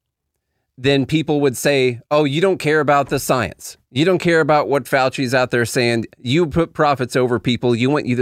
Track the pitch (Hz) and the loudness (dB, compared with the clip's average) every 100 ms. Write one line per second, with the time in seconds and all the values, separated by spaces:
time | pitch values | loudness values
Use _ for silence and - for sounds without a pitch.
0 | _ _ _ _ _ _ _ - 131 143 | _ _ _ _ _ _ _ -6 0 0
1 | 127 156 151 147 143 120 151 139 127 120 | 0 -2 0 0 0 0 0 2 0 -2
2 | - 151 151 143 190 175 156 156 143 143 | -2 0 0 0 0 0 0 0 2 0
3 | 139 143 - 135 104 - - - _ 123 | 0 -4 -2 -2 -2 -8 -18 -20 _ 0
4 | 165 180 - 165 151 151 110 139 123 139 | 2 2 2 2 2 2 2 -2 0 0
5 | 131 127 131 127 127 123 117 135 120 117 | 0 -2 -2 0 0 0 0 0 0 0
6 | 107 - 127 151 170 165 165 - 151 139 | -4 -10 -2 0 0 0 -2 0 0 0
7 | 123 135 127 120 131 120 127 120 127 147 | -2 0 0 0 -2 -2 0 0 2 0
8 | - 123 | -2 -2